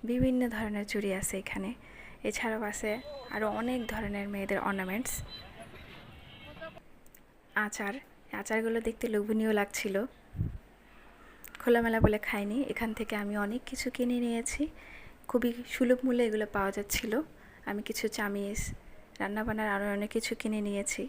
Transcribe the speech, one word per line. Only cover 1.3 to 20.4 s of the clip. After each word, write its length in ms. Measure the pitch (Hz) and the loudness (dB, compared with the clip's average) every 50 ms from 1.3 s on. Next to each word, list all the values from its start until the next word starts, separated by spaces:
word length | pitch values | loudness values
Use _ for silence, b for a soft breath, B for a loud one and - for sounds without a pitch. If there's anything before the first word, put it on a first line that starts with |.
| - 190 196 | -2 -4 -4
এখানে। 260 | - - 202 196 196 247 B B B B B B B B B - 214 | -4 -4 -4 -4 -4 -6 B B B B B B B B B -4 -4
এছাড়াও 340 | 208 - - 233 220 220 226 208 | -2 0 0 0 0 0 -2 -4
আছে 180 | 208 - - 214 208 240 262 294 587 554 494 - - | -4 -2 -2 -2 -2 -2 -4 -10 -12 -12 -10 -6 -2
আরও 120 | 208 220 214 208 214 | 0 0 0 0 0
অনেক 200 | 226 240 254 254 233 220 | 0 0 0 0 -2 -2
ধরনের 340 | 220 220 220 202 202 202 202 202 202 | -2 -2 -2 -2 -2 -2 -4 -4 -4
মেয়েদের 240 | 202 196 196 202 185 - - | -4 -2 0 0 2 2 2
অর্নামেন্টস। 440 | 196 196 185 185 185 220 254 - - - - - - - - - - - - - - - - - - - - - - - - - - - - 202 196 - 330 320 - - - - - - - - - - - - - - - - - 208 214 | 0 0 0 -2 -2 -2 -2 -2 -4 -4 -6 -8 -10 -14 -14 -14 -16 -16 -16 -16 -14 -16 -16 -16 -16 -16 -16 -18 -18 -18 -18 -18 -18 -16 -16 -16 -14 -12 -12 -12 -12 -14 -20 -20 -20 -20 -20 -20 -20 -20 -20 -20 -20 -20 -20 -4 -2 -2 -2
আচার, 280 | 208 - - 214 202 202 277 - - - - - - - - | 0 -2 -4 -4 -4 -4 -6 -10 -14 -20 -20 -14 -10 -8 -8
আচারগুলো 380 | - - 220 220 226 226 226 233 226 226 | -2 0 0 2 2 2 0 0 0 -2
দেখতে 180 | 226 - - 233 214 | -2 -2 -2 2 2
লোভনীয় 380 | 208 202 208 220 220 220 220 214 208 | 2 2 4 2 4 4 4 4 4
লাগছিল। 360 | 202 202 - - - 214 190 196 226 269 - - - - - - - - - - - - - - - - - - - - - B B B B B B - - - | 4 2 0 -2 -2 2 2 2 0 0 -6 -14 -20 -12 -2 0 0 0 0 -6 -12 -14 -20 -20 -20 -20 -20 -20 -20 -20 -20 B B B B B B -18 -14 -2
খোলামেলা 360 | - 247 240 233 233 233 226 226 220 | 4 6 6 6 6 4 4 6 6
বলে 140 | 214 208 214 - - | 6 6 4 0 0
খাইনি, 300 | - 208 202 202 208 262 277 - | 0 0 0 0 0 0 0 0
এখান 180 | - - 233 226 220 - | -2 -2 -2 -4 -2 -4
থেকে 160 | 220 - 220 208 | -4 -2 -2 -2
আমি 120 | 208 202 208 208 202 | -2 0 0 0 0
অনেক 180 | 202 220 254 - - | 0 0 -4 -4 -6
কিছু 160 | - - - 247 - | -6 -2 -2 -2 0
কিনে 220 | - 247 247 247 247 240 | 2 2 2 4 2 2
নিয়েছি। 360 | 233 233 233 233 - - - 285 320 B B B B B B B B B B B - | 2 2 0 0 -2 0 0 0 -2 B B B B B B B B B B B 2
খুবই 200 | - 247 233 247 233 240 240 - - | 2 4 4 4 0 0 -6 -8 2
সুলভ 240 | - 262 240 254 247 254 | 2 6 6 6 6 6
মূল্যে 180 | 262 240 240 240 226 | 4 4 6 4 4
এগুলো 180 | 214 214 214 208 - | 4 2 0 2 2
পাওয়া 140 | 208 196 196 196 | 2 2 2 2
যাচ্ছিল। 360 | 208 202 208 - - - 220 214 262 311 - B B B B B B B - | 0 -2 0 -2 0 0 2 0 0 0 -2 B B B B B B B -4
আমি 100 | 202 208 214 - | -4 -4 -4 -4
কিছু 160 | 220 - - 214 214 | -4 -2 -2 -2 0
চামিচ, 440 | - 214 202 202 202 202 202 208 233 - - - - - - - - - - - - | 0 -2 0 0 -2 -2 -2 -2 -2 -2 -4 -6 -10 -12 -16 -18 -18 -20 -20 -6 -4
রান্নাবান্নার 480 | 208 196 208 214 220 226 214 220 214 214 202 | -4 -2 0 0 0 0 0 0 2 2 2
আরও 120 | 196 202 208 202 | 2 2 2 2
অনেক 140 | 202 208 214 - | 0 0 0 0
কিছু 160 | 226 220 - 240 - | 0 0 0 -4 -2